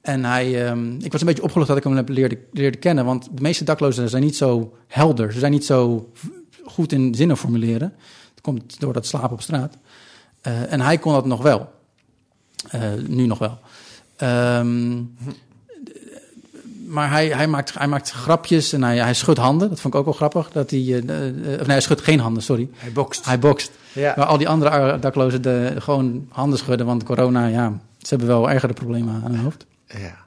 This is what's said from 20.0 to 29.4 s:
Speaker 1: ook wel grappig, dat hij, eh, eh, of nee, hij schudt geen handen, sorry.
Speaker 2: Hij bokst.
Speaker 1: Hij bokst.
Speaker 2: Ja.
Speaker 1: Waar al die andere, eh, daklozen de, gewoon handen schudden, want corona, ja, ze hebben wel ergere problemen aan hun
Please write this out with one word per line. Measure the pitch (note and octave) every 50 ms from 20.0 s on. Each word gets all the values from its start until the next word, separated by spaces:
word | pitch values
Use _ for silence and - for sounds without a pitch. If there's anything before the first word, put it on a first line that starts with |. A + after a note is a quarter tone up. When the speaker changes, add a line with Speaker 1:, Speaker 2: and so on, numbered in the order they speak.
Speaker 1:
ook | C#3+
wel | D#3+ C#3+
grappig, | - D#3 D3+ - F3+ D#3 -
dat | - D#3 C#3 -
hij, | - C3+
eh, | C3 B2+ B2+ B2
eh, | A#2+ B2+ D#3 D#3 C#3+ C3+ B2+
of | D3 E3 D3+ C3+ - D3+
nee, |
hij | B2+ C#3 C#3
schudt | - - D#3+ -
geen | - - D#3 D3
handen, | A#2+ A2+ A2+ A2+ G#2+
sorry. | - C#3 A#2 A#2+ C3 -
Speaker 2:
Hij | - - A#2+ A2+
bokst. | C#3 C#3 - - - -
Speaker 1:
Hij | - B2+ B2
bokst. | B2 D3 C#3 - - - - - - - -
Speaker 2:
Ja. | C3+ C#3 C#3+ C3
Speaker 1:
Waar | - C#3
al | D#3 D#3 C#3+
die | D3+ D#3+
andere, | D#3 D#3+ D3 D3
eh, | D3+ C#3+ C#3 C3+ D3 D3
daklozen | B2 C#3 B2+ C#3 C3 C3 B2+ B2+ B2
de, | C3 B2+ B2 B2 B2+ C#3+ C#3+
gewoon | - - C#3+ C3+ C3+ B2+ A#2+ B2+ C#3+ -
handen | - - C3 C#3+ C#3 C3
schudden, | - - B2 A#2+ B2
want | A#2 B2 A#2+ A2
corona, | - B2+ A#2+ B2+ B2+ B2 B2 A#2+
ja, | A#2 A2 A#2+ A#2+ A2+ G#2 G#2 - - _ _
ze | - -
hebben | - C3 A#2+ A#2
wel | B2 A#2 A2+ -
ergere | C#3 C3 B2 A#2+ A#2+
problemen | - - A#2 A#2 A#2 A#2 A2+ A2 A2+ A2+
aan | A#2+ A#2+
hun | A2+